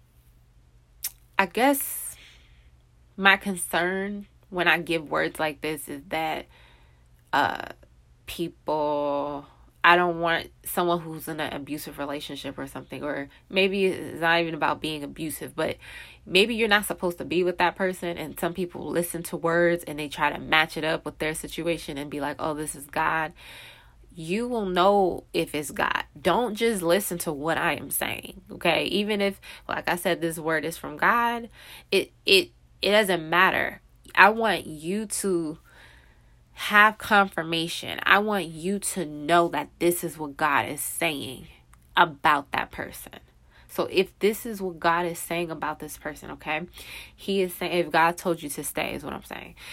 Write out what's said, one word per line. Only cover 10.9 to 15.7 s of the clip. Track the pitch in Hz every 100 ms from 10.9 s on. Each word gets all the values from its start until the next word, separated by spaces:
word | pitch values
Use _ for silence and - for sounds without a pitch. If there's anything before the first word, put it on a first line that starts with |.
| 175
who's | 160 160 160
in | 156
an | 143
abusive | 143 143 147 156 143
relationship | 143 147 - 139 135 135
or | 139
something, | 135 135 131
or | 147 143 139 - -
maybe | 190 196 196
it's | 190 - - 156
not | 165 170
even | 165
about | 160 156 147
being | 156 151
abusive, | 143 139 160 - 151
but | - 156